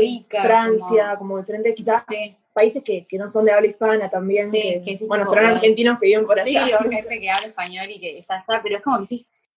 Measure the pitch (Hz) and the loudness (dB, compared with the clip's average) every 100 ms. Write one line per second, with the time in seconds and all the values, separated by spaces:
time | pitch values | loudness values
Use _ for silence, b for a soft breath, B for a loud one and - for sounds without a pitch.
0 | 240 240 - 208 220 226 226 220 208 220 | 4 0 -6 -2 4 4 4 0 2 2
1 | 208 202 196 196 190 214 226 220 214 220 | 2 -2 -6 -8 -6 -4 -2 -2 0 0
2 | - 214 214 _ _ 214 220 269 247 185 | 0 -10 -10 _ _ 2 2 2 -4 -6
3 | - 190 202 214 214 208 214 - 220 214 | -6 -10 -6 0 4 4 2 0 -2 0
4 | 190 185 190 202 208 214 202 175 180 196 | -2 -4 -2 -2 0 -2 -2 -4 -6 -8
5 | 220 208 196 202 226 220 220 220 240 240 | -4 -2 0 4 4 4 4 4 2 2
6 | 196 214 220 202 247 294 262 214 226 220 | 2 4 2 0 2 0 2 2 0 -4
7 | 226 226 190 196 220 202 180 185 196 208 | -6 -8 -4 -4 -4 -10 -10 -8 -12 -10
8 | 175 151 - 190 - 226 208 202 277 240 | -12 -12 -10 -10 -4 -4 -4 -6 -2 -4
9 | 196 240 - _ _ | -4 -10 -14 _ _